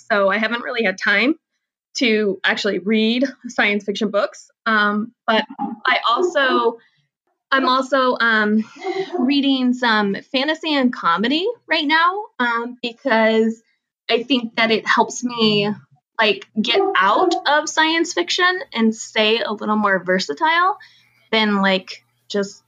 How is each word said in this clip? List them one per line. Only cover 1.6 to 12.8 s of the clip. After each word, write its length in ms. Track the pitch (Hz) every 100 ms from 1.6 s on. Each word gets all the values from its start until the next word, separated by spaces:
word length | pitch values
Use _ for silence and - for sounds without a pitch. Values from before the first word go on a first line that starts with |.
| _ _ _ -
to 440 | 247 214 208 190 -
actually 340 | 320 214 196
read 460 | 180 220 220 240 269 - 233
science 360 | - 220 208
fiction 260 | 202 208 208
books. 400 | 202 269 - - _ -
Um, 460 | 220 208 208 226 _ -
but 160 | 220 - 269 214 226 -
I 120 | 247 214
also, 680 | 240 359 294 269 247 233 240 _ _ _ _ _ _ -
I'm 160 | 269 262
also, 500 | 262 262 277 254 -
um, 440 | 233 220 208 214 220 294 381 381 381 349
reading 540 | 254 285 277 262 247
some 420 | 247 247 214 202 190 -
fantasy 420 | 262 285 311 320
and 180 | 285 247
comedy 520 | - 175 170 233 311 392 480 -
right 180 | 320 294
now, 400 | 320 339 392 440 -
um, 380 | 240 233 247 247